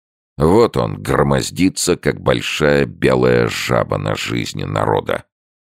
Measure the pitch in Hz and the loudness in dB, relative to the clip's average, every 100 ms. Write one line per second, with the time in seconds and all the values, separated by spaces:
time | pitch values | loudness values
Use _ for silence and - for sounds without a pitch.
0 | _ _ _ - 78 107 113 65 55 50 | _ _ _ 0 4 4 4 2 -4 -4
1 | 52 67 71 67 - 50 92 - - 85 | -2 0 2 0 -2 0 0 0 -2 0
2 | 73 50 - 62 - - 76 71 64 50 | -2 -2 -2 -2 -2 0 2 2 0 0
3 | 64 64 62 60 55 50 - 60 52 50 | 0 2 4 2 0 -2 -2 -2 0 -4
4 | 50 52 - 58 50 50 50 52 53 50 | -4 -6 -4 -6 -6 -8 -6 -2 0 0
5 | - 50 - _ _ _ _ | -2 -6 -8 _ _ _ _